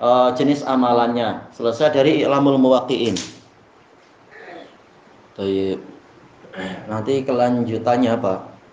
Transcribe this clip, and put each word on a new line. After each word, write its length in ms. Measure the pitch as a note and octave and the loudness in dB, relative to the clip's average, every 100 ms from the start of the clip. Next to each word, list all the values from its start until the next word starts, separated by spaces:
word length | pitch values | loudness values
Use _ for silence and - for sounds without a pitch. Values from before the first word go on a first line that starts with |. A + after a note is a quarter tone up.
eh, 280 | A#2+ B2 B2+ | 2 4 4
jenis 300 | A#2+ C#3+ C#3+ | 2 0 0
amalannya. 800 | C3 C3 B2 A#2+ A#2+ A#2+ A2+ G2 - | 0 0 2 2 2 0 -4 -6 -12
Selesai 400 | - A#2 G#2+ D3+ | -6 -4 0 2
dari 320 | C#3+ C#3 D#3 | 4 2 2
I'lamul 320 | C3+ C#3 C#3 C3+ | 2 2 2 4
Muwaqqi'in. 640 | C3 B2+ C3 B2+ A2+ F#2 - - - _ _ _ _ _ _ _ _ - - - - - _ _ _ - - - | 4 4 2 -2 -2 -4 -8 -16 -20 _ _ _ _ _ _ _ _ -20 -20 -20 -20 -20 _ _ _ -20 -20 -8
Baik. 420 | G2 G2 G2 - - - - - - - - - F#2+ F#2 G2 | -4 -2 -2 -6 -10 -20 -20 -20 -20 -20 -18 -12 -12 -12 -10
Nanti 320 | A2 A2 C#3 | -8 -4 -4
kelanjutannya 920 | C3+ B2 B2 B2 A2 A2 A#2+ B2 B2 A#2 | -2 0 0 0 -2 -2 0 2 2 0
apa? 320 | G2 F#2+ - - - | -2 -4 -8 -20 -20